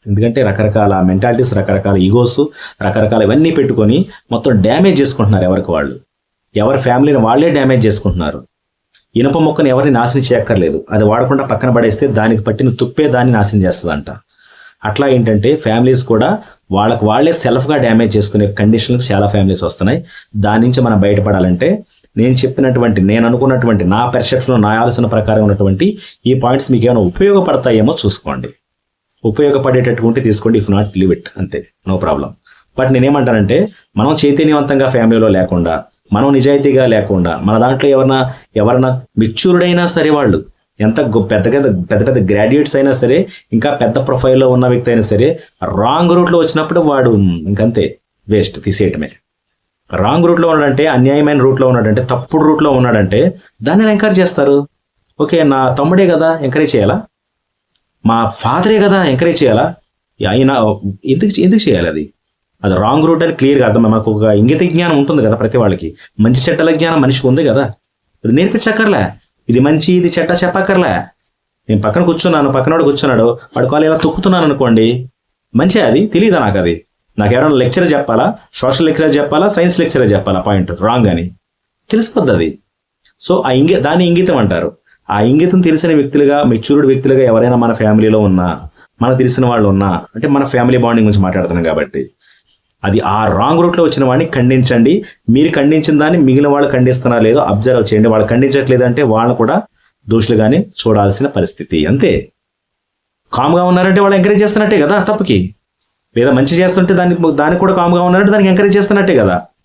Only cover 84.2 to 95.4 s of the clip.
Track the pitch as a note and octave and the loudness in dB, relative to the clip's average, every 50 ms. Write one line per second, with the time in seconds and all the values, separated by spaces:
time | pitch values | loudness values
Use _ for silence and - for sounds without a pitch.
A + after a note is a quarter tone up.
84.2 | F#3 F#3 D#3 B2 G#2+ G2 F2+ E2 E2+ - - _ _ _ _ _ _ - G2 G#2 | 0 0 0 0 0 -2 -2 -4 -4 -6 -10 _ _ _ _ _ _ -6 -2 0
85.2 | A2 B2 C#3 D#3 F3 F3+ F#3+ F#3 F3+ E3 D#3 D#3 F3 E3 D#3 D3 C#3 C3+ C#3+ C#3+ | 0 2 2 2 2 2 2 2 2 2 0 0 0 0 0 0 0 0 0 0
86.2 | C#3+ C#3 C#3+ D3 C#3+ B2 A2+ A2 - - C#3+ D3+ C#3+ C3 C3 B2+ B2+ C#3 C3+ C3+ | 2 2 2 2 0 0 -2 -2 -2 0 0 2 2 2 0 2 2 0 2 2
87.2 | B2+ A#2+ A2 A2 A#2+ B2 B2 A#2+ A#2 A#2 A2 A2 A2 G#2+ G#2+ A2 A2 G#2+ G#2+ G#2+ | 2 2 2 2 2 2 2 0 0 0 -2 0 0 2 2 2 2 2 2 2
88.2 | G#2 G2 F#2 F2+ F2+ F2 D#2+ D#2 D#2+ - _ _ - _ _ - A#2 - - B2 | 2 2 2 0 0 -2 -4 -8 -12 -18 _ _ -20 _ _ -4 -2 0 0 2
89.2 | C3 B2+ B2+ C3 B2+ A#2+ B2 A2 G#2 G2 G2 G2 G2 F#2+ F2 - - - - A2+ | 0 0 0 0 0 0 2 2 2 2 2 2 0 0 -2 -4 -8 -10 -10 -6
90.2 | D3+ C#3+ C#3 C#3 C3+ - C3+ A#2+ A#2+ B2 B2 B2 A#2 A#2 A2+ A2+ G#2+ G#2 G2+ G2 | -2 -2 0 0 -2 -2 -2 0 0 2 2 0 0 0 2 2 2 2 2 2
91.2 | F#2+ F2+ F2+ F#2 F2 E2+ E2+ F2 E2 E2 D#2 D#2 D2 C#2 - C#2 B1+ - _ _ | 0 0 -2 -2 -4 -2 -4 -2 -2 -2 -2 -4 -6 -6 -6 -10 -10 -10 _ _
92.2 | _ _ _ _ _ _ _ _ _ _ _ - - G2 G2 G#2+ - F#2 G2+ G#2+ | _ _ _ _ _ _ _ _ _ _ _ -6 -4 -2 -2 0 -2 -2 -2 0
93.2 | A2 G#2 F2 G2 A#2 C#3+ E3 E3+ F3 E3+ F3 F3 E3 D#3 - C3+ C3+ B2+ B2+ D#3 | 0 0 0 0 0 0 2 2 0 0 2 0 0 0 0 0 0 0 2 0
94.2 | E3 D#3+ - C3+ A#2+ B2+ C3 B2+ B2+ - B2 A#2 A2+ C#3+ F#3 G#3+ - - - _ | -2 -2 -2 0 0 2 2 2 2 2 2 2 4 2 2 0 -2 -8 -20 _
95.2 | - A2+ A#2 C#3 | -2 0 2 2